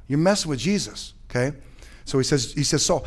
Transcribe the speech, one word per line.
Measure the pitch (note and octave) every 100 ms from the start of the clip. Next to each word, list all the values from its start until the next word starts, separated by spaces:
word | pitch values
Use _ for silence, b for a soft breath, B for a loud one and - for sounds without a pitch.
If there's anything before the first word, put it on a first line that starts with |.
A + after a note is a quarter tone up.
| -
you're | C#3+
messing | F3+ G3+ D#3+
with | C3
Jesus, | D3 G3+ G#2+ - - - -
okay? | B2 C3+ C3 b b b b
So | - C3+
he |
says, | B2+ D3 A2+
he | -
says, | C3+ D3 -
"Saul, | D#3+